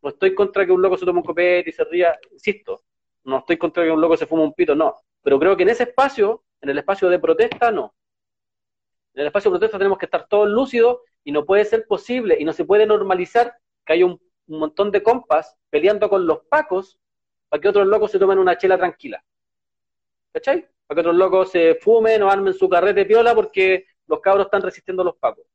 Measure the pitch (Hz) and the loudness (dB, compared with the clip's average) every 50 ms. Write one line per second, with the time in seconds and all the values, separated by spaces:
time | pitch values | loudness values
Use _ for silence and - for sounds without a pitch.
0 | _ 143 143 _ 196 190 185 - 202 190 - 202 196 175 185 185 185 190 180 185 | _ -12 -8 _ -2 -2 0 0 -2 -2 0 -2 0 2 2 2 2 0 0 0
1 | 185 180 175 175 165 - 165 165 175 180 175 180 175 170 160 - 160 151 160 175 | -2 -2 -2 -2 -4 -4 -4 -2 0 2 2 0 -2 -4 -6 -6 -6 -4 -2 0
2 | 180 170 156 - - _ _ _ _ 208 196 202 _ - 95 - _ _ _ _ | 0 0 0 -2 -10 _ _ _ _ -6 -6 -6 _ -14 -14 -14 _ _ _ _
3 | _ _ _ _ _ 131 135 135 - - 170 165 - 165 - 175 170 160 165 156 | _ _ _ _ _ -6 -6 -6 -2 -4 -4 -4 -4 -6 -2 -2 -2 0 0 0
4 | 160 165 165 - 156 - 160 165 156 147 139 - 180 156 143 147 160 - - - | 2 2 0 0 -2 -4 -2 -2 -2 -2 0 -4 0 0 0 0 0 -2 -4 -6
5 | _ _ _ _ _ 139 139 - - 185 196 - - 185 233 240 247 240 - - | _ _ _ _ _ 0 0 2 2 2 2 2 2 0 0 0 -4 -4 0 -2
6 | 269 277 277 - 202 202 226 - _ _ _ _ - 139 139 143 143 - 196 196 | -2 -2 0 -2 -2 -2 -2 -6 _ _ _ _ -8 -6 -6 -6 -4 -4 -4 -2
7 | - 180 175 175 156 160 165 165 220 233 233 - 247 233 220 170 - - _ _ | 0 0 0 0 0 0 0 2 0 -2 0 -2 -2 -2 -2 -2 -8 -10 _ _
8 | _ _ _ _ _ _ _ _ _ _ _ _ _ _ _ _ _ _ _ _ | _ _ _ _ _ _ _ _ _ _ _ _ _ _ _ _ _ _ _ _
9 | _ _ _ 131 147 147 - 202 196 214 180 175 190 220 220 196 196 196 190 185 | _ _ _ -8 -8 -4 -4 -2 0 0 0 0 -2 -2 -2 -2 -2 -2 -2 -4
10 | - - - - - _ - 208 208 208 208 226 269 262 247 240 226 240 247 247 | -6 -6 -6 -6 -4 _ 0 0 2 2 2 -2 -2 -2 0 2 2 2 2 -2
11 | _ _ _ _ _ 147 143 147 147 - 190 202 214 208 - 220 220 _ 208 180 | _ _ _ _ _ -6 -4 -4 -2 2 2 2 2 2 0 -4 -2 _ -6 -6
12 | - - 240 254 226 208 165 147 147 160 151 - 170 151 190 214 220 214 214 208 | -4 -6 -6 -4 0 0 0 0 0 -6 -4 -6 -2 0 2 2 4 4 2 0
13 | 202 196 185 180 180 - _ 233 240 240 - _ _ _ _ _ _ - 160 170 | 0 -2 -2 -4 -4 -2 _ 0 0 0 -4 _ _ _ _ _ _ -2 0 2
14 | 180 180 175 175 _ _ _ _ _ _ 156 156 156 151 _ - 202 208 196 202 | 2 0 0 -4 _ _ _ _ _ _ -10 -8 -8 -8 _ -4 -4 -2 -2 -2
15 | 196 220 247 254 - _ 156 156 - - _ _ _ _ - 147 151 190 214 202 | 0 0 0 0 -2 _ -2 -2 -2 -6 _ _ _ _ -6 0 0 0 0 0
16 | 208 202 196 190 185 165 156 147 _ _ - 302 302 - 185 185 190 _ _ _ | 0 0 0 -2 0 -2 -4 -4 _ _ -2 -2 -2 -2 -6 -8 -8 _ _ _
17 | _ _ _ _ _ _ _ _ _ _ - 151 - 202 202 202 196 190 208 220 | _ _ _ _ _ _ _ _ _ _ -8 -2 -2 0 2 2 2 2 2 0
18 | 214 - - 190 196 190 196 190 185 185 175 - - 190 190 180 180 175 160 _ | 0 -2 0 0 2 2 2 2 2 0 0 0 0 0 0 0 0 -4 -6 _
19 | _ 135 107 - _ _ _ _ _ _ _ _ _ _ _ _ _ _ _ _ | _ -16 -16 -16 _ _ _ _ _ _ _ _ _ _ _ _ _ _ _ _
20 | _ _ _ _ _ _ _ 160 - 254 285 359 330 _ _ _ _ _ 151 160 | _ _ _ _ _ _ _ -8 -4 -2 -2 -2 -4 _ _ _ _ _ -2 0
21 | 170 170 170 175 190 185 175 190 185 185 - 180 165 165 165 165 - 202 226 226 | 0 2 2 2 2 2 2 0 0 0 0 2 4 4 2 2 2 2 2 4
22 | 220 220 220 220 202 196 196 196 196 190 185 190 190 185 185 175 175 202 202 196 | 4 2 2 2 2 2 0 0 0 -2 -2 0 0 2 2 2 2 2 2 0
23 | 196 190 214 226 233 233 233 220 202 214 _ 190 190 190 190 180 185 _ _ _ | 0 2 4 4 4 4 2 2 0 -2 _ 0 0 2 0 -2 -4 _ _ _
24 | _ _ 156 156 - 190 190 196 196 196 - 196 190 185 180 - _ - 185 185 | _ _ -6 -4 0 0 0 0 0 0 -2 -4 -4 -4 -10 -12 _ -12 -6 -4
25 | 185 180 - _ - 120 110 _ - _ _ | -4 -4 -4 _ -6 -6 -6 _ -18 _ _